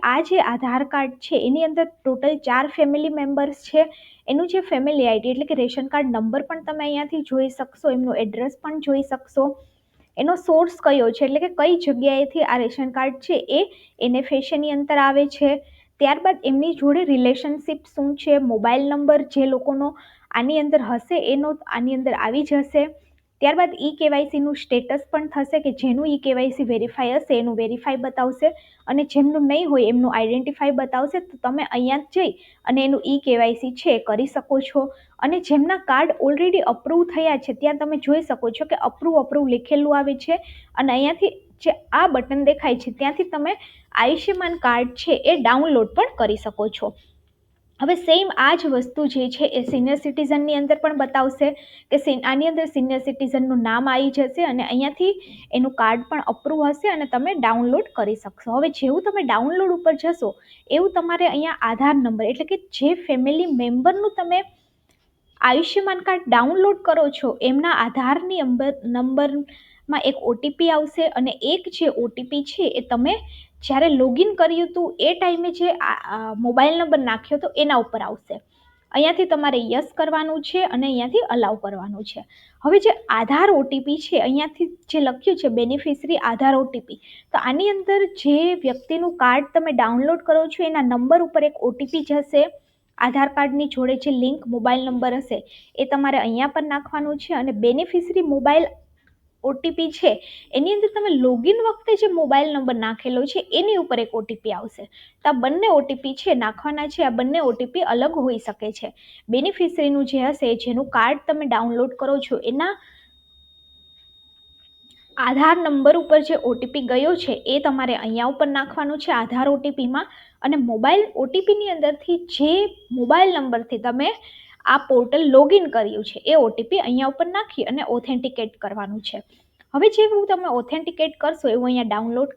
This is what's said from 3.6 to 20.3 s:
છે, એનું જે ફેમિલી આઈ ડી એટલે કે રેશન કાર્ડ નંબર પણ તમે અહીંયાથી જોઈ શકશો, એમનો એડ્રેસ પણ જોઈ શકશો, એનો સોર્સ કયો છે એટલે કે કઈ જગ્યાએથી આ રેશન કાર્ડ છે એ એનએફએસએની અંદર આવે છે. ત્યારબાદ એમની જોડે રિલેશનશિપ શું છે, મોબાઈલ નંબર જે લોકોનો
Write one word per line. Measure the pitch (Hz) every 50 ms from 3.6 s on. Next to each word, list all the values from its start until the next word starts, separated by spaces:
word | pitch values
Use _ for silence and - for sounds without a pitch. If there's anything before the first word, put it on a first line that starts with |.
| -
છે, | - - 311 320 311 - - - - - _ _ -
એનું | 269 302 349 349 370
જે | 381 370 381
ફેમિલી | 320 254 269 294 302 285 254 233
આઈ | 220 214
ડી | 214 247 254
એટલે | 262 294 285
કે | 320 262
રેશન | 247 233 - 285 262 269 -
કાર્ડ | 294 285 262 233
નંબર | 220 220 226 226 277 285 -
પણ | 330 320 302 311
તમે | 302 311 294 294
અહીંયાથી | 294 285 294 285 330 311 294 -
જોઈ | 262 262 262 262 254 -
શકશો, | 262 254 _ _ - 302 254 254
એમનો | 254 254 - - 226
એડ્રેસ | 208 202 226 247 277 285 - -
પણ | 302 302 311 - 285
જોઈ | 269 277 269 277 269
શકશો, | 262 - _ _ 277 269 285 277 - - _ _ _ _ _ _ _ _ _ _
એનો | - 262 311 359 349 - -
સોર્સ | 320 320 349 339 349 - - 320
કયો | 277 277 233 226 226
છે | - 285 262
એટલે | 277 302 339
કે | 349 349 -
કઈ | 294 339 349 339 349
જગ્યાએથી | 294 262 240 254 277 269 269 285 269 - 330 302 -
આ | - 247 240
રેશન | 220 254 285 269 262 247 262
કાર્ડ | 262 277 262 262 - -
છે | 349 - - - 262 302
એ | 403 - - - _ _ _ - - 247
એનએફએસએની | 247 254 262 - 294 269 269 - 330 294 294 302 285 285
અંદર | 285 285 302 285 277
આવે | 269 269 277 285 285 - -
છે. | 294 277 285 277 - - - - _ _ _ -
ત્યારબાદ | 285 269 294 330 349 370 370 - - 269
એમની | 269 277 302 339 320 277
જોડે | 277 285 285 339 359 294
રિલેશનશિપ | 277 254 247 247 262 262 - 294 294 302 - - 311 302 - _ _
શું | 302 277 285 285 285
છે, | - 311 285 285 277 240
મોબાઈલ | 226 214 208 233 240 269 277 285
નંબર | 294 285 285 285 294 294 285 - -
જે | 277 269
લોકોનો | 269 262 254 254 277 269 269 285 277 - - - - _ _ _ _